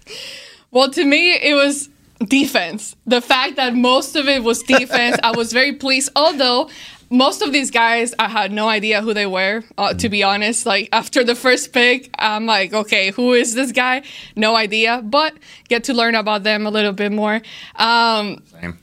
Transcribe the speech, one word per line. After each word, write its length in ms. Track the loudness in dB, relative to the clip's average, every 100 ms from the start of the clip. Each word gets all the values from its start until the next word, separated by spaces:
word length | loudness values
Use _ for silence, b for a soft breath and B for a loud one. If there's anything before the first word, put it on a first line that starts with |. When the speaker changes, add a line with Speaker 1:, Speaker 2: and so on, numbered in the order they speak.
| B B B B B B B
Speaker 1:
Well, 200 | 0 2
to 140 | 2
me, 280 | 2 4 4
it 200 | 2 2
was 340 | 4 2 0 -8 _ _ _ 0
defense. 680 | 2 2 0 -2 -6 -12 -14 0
The 140 | 0
fact 360 | 2 0 0 -2
that 180 | -2
most 420 | 2 2 2 0 -2
of 100 | 0
it 160 | 0
was 200 | 0 -2
defense, 560 | 2 2 2 0 0 0
I 100 | 0
was 200 | -2 -2
very 220 | 0 0
pleased. 360 | -2 -2 -2 0 2
Although 540 | 2 2 0 0 -2 B B B _
most 320 | 2 2 0
of 100 | 0
these 180 | 0 0
guys, 440 | 2 2 2 -2 -2
I 100 | -2
had 240 | -2 -2
no 160 | -2 0
idea 340 | 0 0 0
who 100 | 0
they 140 | -2 -2
were, 380 | -2 -2 -2 -8 -4
uh, 160 | -2
to 140 | -2 -2
be 140 | 0
honest. 420 | 0 0 -2 -2
Like, 240 | -2 -2 0
after 300 | -2 0 0
the 100 | 0
first 400 | 0 2 0 0
pick, 340 | 2 2 2 -4 -4
I'm 280 | -2 -2 0
like, 260 | 0 0
"Okay, 380 | -2 0 0 0
who 240 | 0 2
is 200 | 2 2
this 160 | -2 -2
guy?" 300 | -2 -2 -2 B B B
No 220 | -2 0 0
idea, 460 | 0 0 0 -2
but 300 | 0 0 0 -4 B B -4
get 160 | -2
to 80 | 0
learn 200 | 0 0
about 280 | 0 0 -2
them 240 | 0 -2 -2
a 40 |
little 220 | 0 0
bit 180 | 0 -2
more. 300 | -2 -2 -2 -6 B B -2
Um, 640 | 2 4 2 0 -4 -10 -16
Speaker 2:
Same. 320 | -14 -12 -12